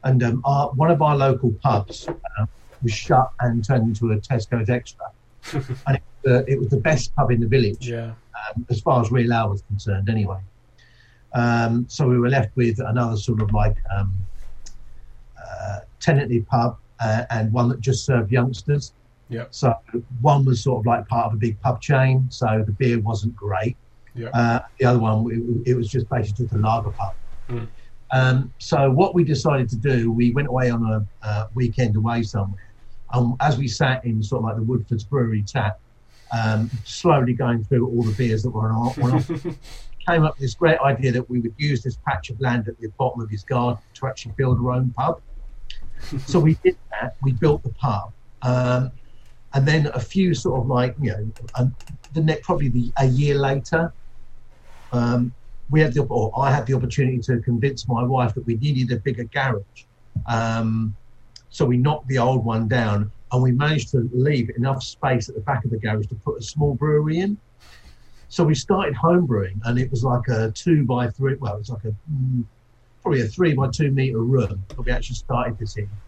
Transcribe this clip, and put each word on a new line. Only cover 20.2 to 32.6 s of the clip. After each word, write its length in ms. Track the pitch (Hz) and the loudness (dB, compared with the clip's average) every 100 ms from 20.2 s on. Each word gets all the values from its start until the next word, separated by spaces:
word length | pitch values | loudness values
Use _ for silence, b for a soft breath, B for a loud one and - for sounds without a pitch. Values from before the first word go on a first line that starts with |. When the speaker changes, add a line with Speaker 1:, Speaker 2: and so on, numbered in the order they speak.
Speaker 1:
one 240 | 131 143 135 | 4 6 4
was 180 | 117 | 2
sort 160 | 135 120 | 0 0
of, 60 | 110 | 2
like, 220 | 117 104 | 0 0
part 200 | 117 113 | -2 0
of 60 | |
a 40 | 110 | 0
big 220 | 117 110 | -2 -2
pub 200 | 135 123 | -2 -4
chain, 460 | - 139 131 131 131 | 2 4 4 4 0
so 340 | - 113 110 104 | 0 0 0 0
the 60 | |
beer 280 | 101 123 120 | 0 2 2
wasn't 360 | 107 113 110 - | 0 -2 -4 -4
great. 400 | 101 92 104 127 - - - 123 | -6 -2 -4 -6 -14 -20 -18 -12
Speaker 2:
Yeah. 140 | 113 | -4
Speaker 1:
Uh, 300 | 120 117 120 - - | 0 2 2 -4 0
the 60 | 123 | 2
other 140 | 123 | 4
one, 640 | 110 110 117 117 117 113 123 | 4 2 0 -2 -2 -2 0
it, 60 | |
it 40 | 123 | 0
was 140 | 110 | 0
just 200 | 131 107 | -2 -2
basically 360 | - 104 104 123 | -2 -2 -4 -2
just 100 | 104 | 0
a 20 | |
lager 320 | 110 113 110 | 2 0 -2
pub. 240 | - 98 - - - - | -4 -6 -6 -6 -8 -6
Speaker 2:
Mm. 180 | 120 107 b b - - | -6 -8 b b -18 -2
Speaker 1:
Um, 420 | 131 131 127 135 - | 2 4 4 0 -8
so 320 | - 151 139 | -2 2 4
what 240 | 131 190 | 4 4
we 100 | 180 | 4
decided 460 | 151 147 160 143 117 | 2 2 2 2 0
to 60 | 110 | 0
do, 360 | 139 127 113 | 2 2 2
we 200 | 113 120 | 4 4
went 160 | 127 143 | 2 0
away 220 | 127 123 | 0 2
on 120 | 117 | 2
a, 220 | 113 107 104 - 107 | 0 0 -2 -6 -6
uh, 220 | 104 107 | -4 -4
weekend 420 | 113 123 107 120 107 | -2 -2 2 2 2
away 280 | 110 117 | 0 0
somewhere. 400 | 110 104 98 95 | -2 -2 -4 -6